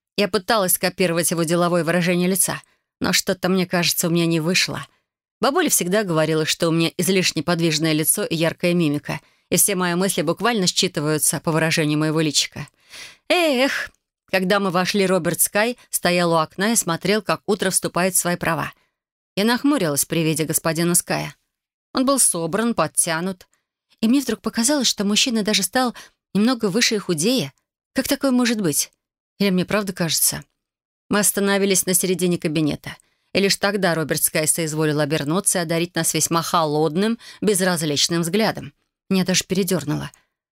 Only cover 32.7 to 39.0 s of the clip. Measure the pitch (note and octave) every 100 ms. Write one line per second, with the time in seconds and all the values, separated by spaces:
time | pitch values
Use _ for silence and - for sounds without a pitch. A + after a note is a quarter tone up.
32.7 | D3 - - _ _ _ F#3+ G3 - G3+
33.7 | G#3 F3+ D#3+ D#3 D#3 - E3 D#3 - D#3+
34.7 | D3+ D#3 D3 D3 D#3 C#3+ E3+ G3+ F#3+ E3+
35.7 | E3 E3+ - D#3+ D#3+ - E3+ D#3+ F3+ D#3
36.7 | D3+ D#3+ D#3 G#3+ A#3 - - F#3+ G3 F#3
37.7 | F3 D#3+ C#3+ - E3+ E3+ F#3+ G#3+ D3 C3+
38.7 | - _ _